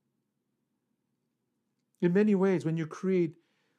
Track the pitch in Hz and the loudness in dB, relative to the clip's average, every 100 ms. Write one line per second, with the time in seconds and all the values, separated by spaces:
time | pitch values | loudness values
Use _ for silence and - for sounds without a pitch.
0 | _ _ _ _ _ _ _ _ _ _ | _ _ _ _ _ _ _ _ _ _
1 | _ _ _ _ _ _ _ _ _ _ | _ _ _ _ _ _ _ _ _ _
2 | 175 185 214 196 196 175 151 165 156 - | 0 2 2 2 2 0 -2 -4 -6 -6
3 | 170 185 165 - _ _ _ | -2 0 -2 -6 _ _ _